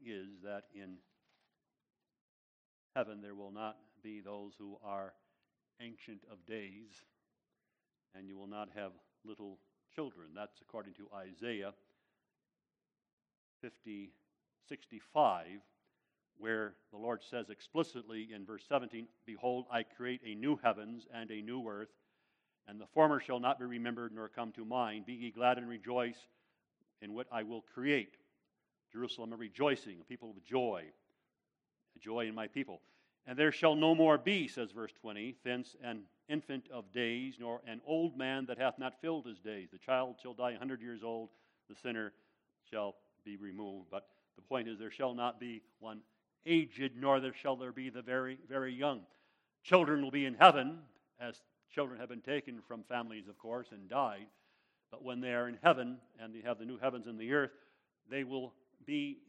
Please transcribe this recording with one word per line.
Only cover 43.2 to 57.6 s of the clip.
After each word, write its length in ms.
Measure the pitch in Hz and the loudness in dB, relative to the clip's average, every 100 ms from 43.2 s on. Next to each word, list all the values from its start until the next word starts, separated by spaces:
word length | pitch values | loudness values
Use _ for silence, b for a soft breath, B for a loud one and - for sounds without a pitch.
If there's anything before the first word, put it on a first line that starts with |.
be 140 | 104 101 | -14 -12
removed." 520 | 101 95 101 98 87 | -10 -8 -10 -10 -10
But 200 | 98 - b b - | -10 -10 b b -20
the 60 | |
point 260 | 92 131 113 | -6 -4 -4
is, 120 | 104 | -8
there 120 | 110 | -10
shall 220 | - 131 | -4 -2
not 260 | 120 120 110 | 0 -2 -4
be 240 | 120 113 - _ | -8 -12 -14 _
one 240 | 110 107 - _ _ _ 160 | -14 -14 -16 _ _ _ 2
aged, 500 | 165 143 123 135 120 | 4 2 -2 -6 0
nor 240 | 139 135 | 4 4
there 140 | 131 | 4
shall 220 | - 139 127 | -2 -2 -2
there 160 | 127 | -4
be 180 | 123 131 | -8 -8
the 120 | 120 | -8
very, 340 | 120 127 127 131 113 | -2 -2 -2 -6 -6
very 260 | 135 131 | -4 -2
young. 320 | 123 143 123 90 b b b b _ | 0 0 0 -6 b b b b _
Children 380 | - 185 160 147 | 8 8 10 4
will 100 | 135 | 2
be 140 | 143 135 | 0 0
in 80 | |
heaven, 520 | 123 180 143 131 165 143 _ _ - | 12 12 12 6 -4 -12 _ _ -12
as 220 | 120 - _ _ _ | -10 -10 _ _ _
children 300 | - 135 117 | -2 -2 -4
have 100 | 123 | -10
been 120 | 120 | -8
taken 400 | 123 143 127 117 | -4 -4 -4 -12
from 220 | - 113 | -12 -12
families, 440 | 107 120 113 110 98 | -6 -4 -4 -10 -14
of 100 | 101 | -14
course, 340 | 113 123 117 | -8 -8 -8
and 180 | 101 95 | -16 -4
died. 400 | 127 123 98 107 b b b b b _ | 0 0 -2 -12 b b b b b _
But 120 | 113 | -12
when 180 | 127 123 | -6 -4
they 120 | 127 | 0
are 140 | 120 120 | 0 0
in 80 | 113 | 6
heaven, 460 | 170 131 123 123 - 113 | 6 6 4 -8 -14 -16
and 160 | 113 113 | -14 -8
they 60 | |
have 180 | 113 110 | -6 -4
the 60 | 113 | -6
new 120 | 120 | -2
heavens 300 | 127 123 113 | -2 -2 -6
and 100 | 110 | -8
the 140 | 113 | 0
earth, 240 | 147 139 b | 2 2 b